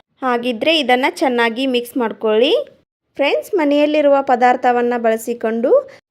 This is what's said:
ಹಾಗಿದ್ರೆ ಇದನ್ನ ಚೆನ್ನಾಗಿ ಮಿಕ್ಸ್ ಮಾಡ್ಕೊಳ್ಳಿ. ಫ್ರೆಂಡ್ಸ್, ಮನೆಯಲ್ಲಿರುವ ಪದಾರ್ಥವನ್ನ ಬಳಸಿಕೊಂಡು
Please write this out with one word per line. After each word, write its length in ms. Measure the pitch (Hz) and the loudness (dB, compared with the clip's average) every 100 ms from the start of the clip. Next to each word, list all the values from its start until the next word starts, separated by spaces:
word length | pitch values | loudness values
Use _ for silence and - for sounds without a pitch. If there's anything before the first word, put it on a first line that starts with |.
| _ _ | _ _
ಹಾಗಿದ್ರೆ 580 | 262 240 247 220 277 330 | -4 -2 -4 -2 0 2
ಇದನ್ನ 260 | 247 247 285 | 2 2 0
ಚೆನ್ನಾಗಿ 580 | 359 294 240 233 226 269 | -2 -2 0 -2 -2 -2
ಮಿಕ್ಸ್ 300 | 247 240 285 | -2 -4 -4
ಮಾಡ್ಕೊಳ್ಳಿ. 580 | 220 214 220 214 269 494 - _ _ _ _ - | -4 -4 0 2 2 0 -4 _ _ _ _ -4
ಫ್ರೆಂಡ್ಸ್, 400 | 285 480 - 381 | -2 -2 -2 -2
ಮನೆಯಲ್ಲಿರುವ 600 | 294 285 294 302 285 277 | 0 2 2 2 2 2
ಪದಾರ್ಥವನ್ನ 720 | 285 247 247 247 247 240 240 240 | 2 2 2 2 0 0 0 0
ಬಳಸಿಕೊಂಡು 800 | 226 226 240 233 226 226 262 508 539 - _ | -2 -2 -4 -6 -4 -2 2 2 0 -10 _